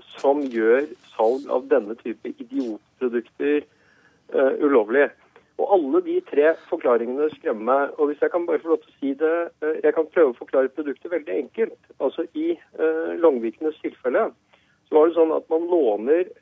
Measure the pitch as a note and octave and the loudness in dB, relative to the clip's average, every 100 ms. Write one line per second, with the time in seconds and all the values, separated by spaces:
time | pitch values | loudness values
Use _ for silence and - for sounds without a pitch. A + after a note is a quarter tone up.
0 | - - C#3 C#3+ C#3 A2+ A2 B2+ D3+ - | -16 -4 0 0 0 0 2 2 0 -10
1 | _ - A2 C3 B2 B2+ C3+ C#3 G#2 A2+ | _ -2 0 0 -2 -4 0 0 -2 -8
2 | - G#2+ B2 - A#2+ C3+ B2 G#2+ _ - | -10 -10 -12 -14 -10 -6 -6 -8 _ -6
3 | B2 A#2+ A#2 - C#3+ D3 D3 _ _ _ | -4 -4 -6 -6 -2 -2 -4 _ _ _
4 | _ _ - - C3+ - D3 C3+ G#2 C3 | _ _ -6 0 2 2 2 2 2 2
5 | C3+ - _ _ _ - A3 G3 C3+ - | 0 -2 _ _ _ -6 2 2 2 0
6 | - F4 - C3+ D3+ D#3+ - - C3+ A#2 | 0 -2 -2 2 2 2 -4 -4 0 0
7 | A#2+ C3 D3+ D3+ D#3+ A2+ A2+ C3+ C#3 - | 0 -2 -4 -4 -6 -4 0 0 0 -2
8 | D3 D3 D#3 F3 E3+ E3 E3 D#3 - - | -2 0 -2 -2 -2 -2 0 -2 -2 -8
9 | C#3 C#3 D#3 E3+ E3+ - D#3 D#3+ D3+ D#3 | -6 -2 -2 -2 -4 -6 -6 -2 0 0
10 | D#3 F3+ D3 A#2+ - C#3 C3 - D3 B2+ | 0 2 2 2 -2 0 0 -2 -8 -8
11 | - E3+ - F#3 A#3+ - A3+ - _ - | -6 -8 -6 -6 -6 -4 -6 -6 _ -6
12 | C4+ - - - E3 - _ - D#3+ D#3+ | -4 -4 -8 -6 -4 -6 _ -4 -2 -2
13 | E3 E3+ E3 B2+ A2+ - D#3 D3+ D#3+ - | -4 2 2 2 -2 -4 -6 -6 -10 -8
14 | B2 D#3+ A3 - _ _ _ _ - D3+ | -2 0 -2 -6 _ _ _ _ 0 4
15 | E3 E3 D#3+ C#3+ - E3 E3+ F3 B2 G2+ | 4 6 2 2 -2 -4 0 2 2 0
16 | A#2 E3 F3+ - | 2 0 0 -4